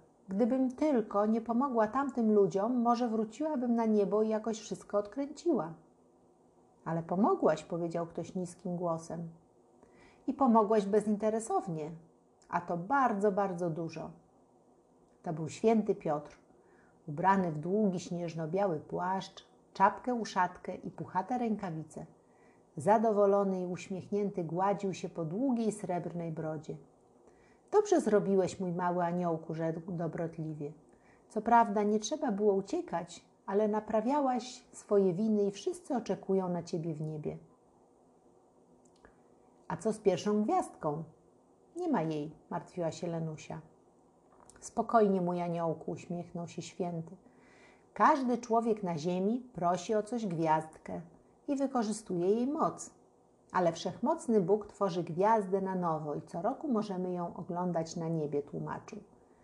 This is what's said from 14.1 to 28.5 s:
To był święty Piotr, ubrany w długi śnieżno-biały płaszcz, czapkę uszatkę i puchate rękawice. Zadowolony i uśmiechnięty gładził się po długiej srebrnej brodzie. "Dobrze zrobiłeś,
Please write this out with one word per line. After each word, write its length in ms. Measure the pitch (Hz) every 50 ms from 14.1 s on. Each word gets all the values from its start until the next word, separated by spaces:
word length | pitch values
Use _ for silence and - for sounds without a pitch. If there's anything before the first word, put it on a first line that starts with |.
| 165 - - _ _ _ _ _ _ _ _ _ _ _ _ _ _ _ _ _ _ _ -
To 100 | 180 165
był 160 | 156 165 143
święty 460 | - - - 220 233 220 208 208 196
Piotr, 440 | 196 - 170 147 151 151 - - - _ _ - - _ _ - - - _ _ _ _ -
ubrany 440 | 147 147 170 185 196 196 185 175 156
w 60 | 151
długi 420 | 147 170 190 214 220 196 180 180
śnieżno-biały 800 | 175 - 175 170 175 165 151 165 165 151 165 190 202 196 165 147
płaszcz, 680 | - - - 170 175 180 190 190 185 - - - - _ _ _ _ _ -
czapkę 400 | - 190 208 - - - 247 247
uszatkę 600 | 233 208 202 - - 180 180 180 - - - 185
i 160 | - - 180
puchate 480 | - - 170 - - 185 196 - 254 247
rękawice. 680 | 247 226 214 196 202 185 160 160 156 156 - - 156 - - _ _ _ _ _ - - _ _ _ _ _
Zadowolony 840 | - 123 175 208 226 214 233 214 202 202 196 196 202 202 196 190 185
i 60 | 180
uśmiechnięty 800 | 180 180 170 - - 196 180 - - - 202 208 202 202 - 175
gładził 500 | 156 156 175 190 202 202 - - 196 175
się 140 | - - 175
po 160 | - - 170
długiej 480 | 156 160 208 262 277 247 233 226 214 202
srebrnej 600 | - - 185 180 175 175 170 165 170 170 165 160
brodzie. 440 | 156 160 156 156 156 147 - 160 151 - - _ _ _ _ _ _ _ - - - - - - _ _ _ -
"Dobrze 280 | 403 415 415 - 320
zrobiłeś, 600 | - 220 208 202 175 185 196 190 180 170